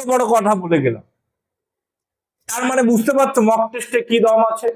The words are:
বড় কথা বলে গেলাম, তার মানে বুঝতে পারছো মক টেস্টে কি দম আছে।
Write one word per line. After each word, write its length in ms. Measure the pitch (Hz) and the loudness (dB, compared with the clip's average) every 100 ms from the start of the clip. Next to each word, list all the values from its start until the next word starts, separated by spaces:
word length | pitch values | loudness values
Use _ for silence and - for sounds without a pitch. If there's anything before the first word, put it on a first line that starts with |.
| 254 | -2
বড় 160 | 254 220 | -2 2
কথা 300 | 233 202 202 | 0 2 -2
বলে 220 | 175 165 | 0 0
গেলাম, 240 | 131 110 - _ _ _ _ _ _ _ _ _ _ _ _ _ - | 0 -6 -12 _ _ _ _ _ _ _ _ _ _ _ _ _ -12
তার 140 | 240 254 | -6 -2
মানে 160 | 262 | 0
বুঝতে 300 | 233 226 254 269 | 2 2 0 0
পারছো 220 | 262 254 | 0 2
মক 200 | 214 226 220 | 2 2 -2
টেস্টে 280 | 240 - 240 | -6 -4 -4
কি 160 | 233 233 | 0 2
দম 220 | 220 226 226 | 4 4 2
আছে। 180 | 220 233 | -2 -6